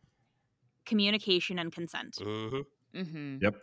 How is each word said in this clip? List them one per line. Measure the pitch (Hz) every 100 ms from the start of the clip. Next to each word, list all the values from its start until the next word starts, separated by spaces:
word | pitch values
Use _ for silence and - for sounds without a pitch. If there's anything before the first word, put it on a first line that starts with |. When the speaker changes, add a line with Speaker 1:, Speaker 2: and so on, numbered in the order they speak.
| _ _ _ _ _ _ _ _ -
Speaker 1:
communication | 214 202 208 - 180 - 180
and | 165
consent. | 170 170 143 92 -
Speaker 2:
Mm-hmm. | 101 107 110 131 143 _ _ -
Speaker 3:
Mm-hmm. | 175 156 143 135
Speaker 4:
Yep. | 107 104